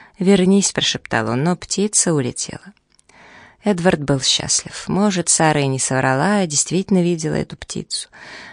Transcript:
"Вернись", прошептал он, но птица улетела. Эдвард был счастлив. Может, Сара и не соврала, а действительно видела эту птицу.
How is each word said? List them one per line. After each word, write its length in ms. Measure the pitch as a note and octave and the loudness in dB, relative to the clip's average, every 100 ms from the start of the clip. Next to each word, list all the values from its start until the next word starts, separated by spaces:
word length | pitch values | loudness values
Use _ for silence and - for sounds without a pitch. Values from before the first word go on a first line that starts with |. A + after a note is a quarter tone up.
| - - | -16 -2
"Вернись", 540 | F#3 G3 F#3 G3 F#3+ | 4 4 6 4 2
прошептал 580 | - - - - A#2 A2 | 0 -2 -2 -2 -2 0
он, 120 | A#2+ | 0
но 120 | D#3 F3 | 0 -2
птица 560 | - - G#3 G#3 - | -4 -4 -2 0 0
улетела. 600 | D#3 B2 - - - - - _ _ _ - - - - _ | 0 0 -4 -10 -12 -18 -20 _ _ _ -20 -20 -20 -20 _
Эдвард 380 | G#3 F#3 E3+ E3+ | -2 0 2 2
был 180 | C#3+ C#3 | 2 0
счастлив. 640 | - - - - - - - | 0 -2 0 -4 -4 -10 -4
Может, 420 | F3 G#3 F#3 E3 | 0 2 0 0
Сара 300 | - D#3+ D3+ | 2 4 4
и 60 | C#3 | 2
не 120 | C3 | 0
соврала, 640 | - C3 C3+ C3 E3+ G#3 | -2 0 2 2 2 2
а 60 | F#3 | 0
действительно 560 | C#3+ - E3+ F#3+ F#3+ | -2 -2 -2 2 2
видела 320 | E3+ F3 D#3 | 2 0 -2
эту 220 | D3+ - - | -4 -4 -10
птицу. 540 | - - - - - - - - - | -12 -10 -8 -10 -10 -18 -20 -18 -20